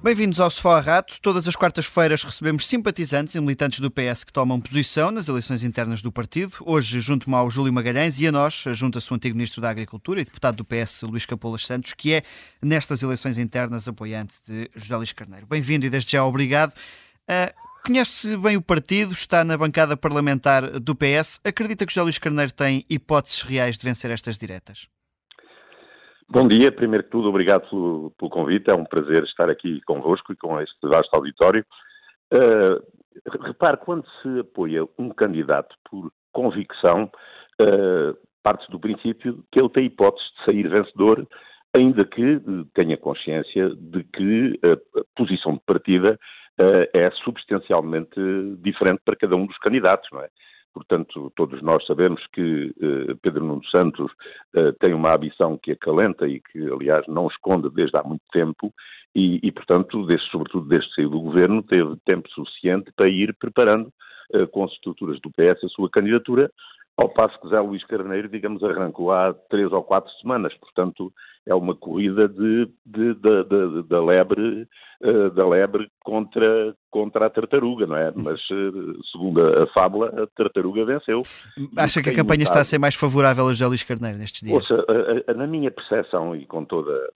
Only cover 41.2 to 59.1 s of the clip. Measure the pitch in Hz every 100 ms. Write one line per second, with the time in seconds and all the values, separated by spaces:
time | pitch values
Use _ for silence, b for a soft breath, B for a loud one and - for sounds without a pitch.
41.2 | - B B B _ 131 131 123 95 -
42.2 | 123 151 - 92 76 - 82 76 73 71
43.2 | - 78 - 98 92 - 82 90 - -
44.2 | 98 110 123 - 87 80 _ - - -
45.2 | 117 92 - 73 - 92 - 90 95 110
46.2 | B B B - 92 95 85 90 87 -
47.2 | - - - 98 - 87 80 80 82 -
48.2 | 95 95 98 95 95 - 95 95 - 104
49.2 | 101 90 98 - 107 127 92 98 - 69
50.2 | 71 b b b b 78 - 87 80 78
51.2 | 69 - 78 67 80 80 - 80 90 80
52.2 | - - 85 78 71 - 78 67 65 64
53.2 | 92 73 78 71 - 90 87 - 71 _
54.2 | B B - 85 78 - 95 82 80 80
55.2 | 76 - 85 76 - 71 - 80 104 85
56.2 | 78 67 _ 80 76 65 69 76 - 78
57.2 | 82 - 95 92 73 71 78 76 71 76
58.2 | _ 87 80 78 - - B B B